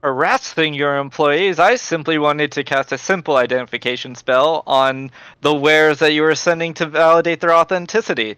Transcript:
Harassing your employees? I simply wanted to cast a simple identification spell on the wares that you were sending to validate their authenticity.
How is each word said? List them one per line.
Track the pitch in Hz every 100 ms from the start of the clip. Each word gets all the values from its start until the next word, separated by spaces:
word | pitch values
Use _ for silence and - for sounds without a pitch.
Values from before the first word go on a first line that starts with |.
Harassing | 147 131 165 254 - - 156
your | 143 143 143
employees? | 139 - 147 147 196 160
I | 180
simply | 247 - 165 147 160
wanted | 147 147 147
to | 143
cast | 135 139 131
a | 135
simple | - 190 160 139
identification | 120 127 120 120 123 123 131
spell | 123 - 127 147 165
on | - 135 135 131 135 - - _
the | 147
wares | 151 143 156 156 143
that | 156
you | 151
were | 156 165
sending | - 170 165
to | 156 160
validate | 156 165 170 165 165
their | 175
authenticity. | 165 165 185 175 220 220 185 110